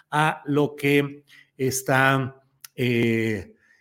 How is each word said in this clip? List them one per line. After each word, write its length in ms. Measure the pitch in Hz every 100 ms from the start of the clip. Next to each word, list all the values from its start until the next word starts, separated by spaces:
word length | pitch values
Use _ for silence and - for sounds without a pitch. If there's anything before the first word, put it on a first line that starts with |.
| _
a 340 | 151 156 - 147
lo 320 | 147 143 -
que 480 | 143 143 143 - _ - _ -
está, 840 | 131 127 - 135 135 135 131 - _ _ - -
eh, 800 | 123 117 117 113 110 104 110 _ _ _